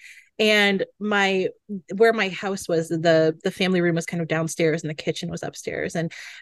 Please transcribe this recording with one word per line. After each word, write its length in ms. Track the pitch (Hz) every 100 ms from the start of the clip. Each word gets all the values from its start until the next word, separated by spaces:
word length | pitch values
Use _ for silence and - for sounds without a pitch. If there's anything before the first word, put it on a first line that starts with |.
| - - _ -
And 460 | 214 214 202 196 - -
my, 500 | 208 202 196 190 180 - - 196 - 190
where 180 | 226
my 160 | 220 190
house 380 | 170 202 196 -
was, 200 | 165 165
the, 500 | 165 170 160 160 160
the 80 | 190
family 300 | - 185 185
room 140 | 175 165
was 100 | -
kind 160 | 170
of 60 | 165
downstairs 540 | 160 160 - 160 165
and 80 | 156
the 60 | 156
kitchen 340 | - 156 170
was 140 | 170
upstairs. 520 | - - - - 185 175
And 160 | 165 - - -